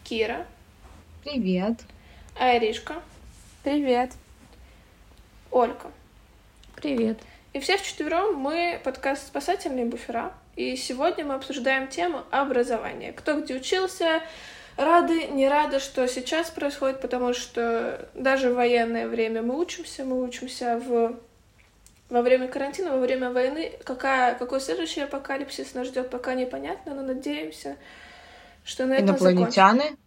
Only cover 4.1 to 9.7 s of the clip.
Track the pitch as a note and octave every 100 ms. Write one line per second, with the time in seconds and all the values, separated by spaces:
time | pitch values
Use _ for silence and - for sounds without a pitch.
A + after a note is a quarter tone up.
4.1 | - - - - - - - - - -
5.1 | - - - - B3+ A#3 - - - -
6.1 | - - - - _ - - D4+ C4 A3+
7.1 | A3 - - - C#4 C#4 G4 G4 - D4+
8.1 | E4 G4+ D#4 C4+ D#4+ F4 D#4+ C#4 C4 C#4
9.1 | C#4 - - C#4+ F#4 E4+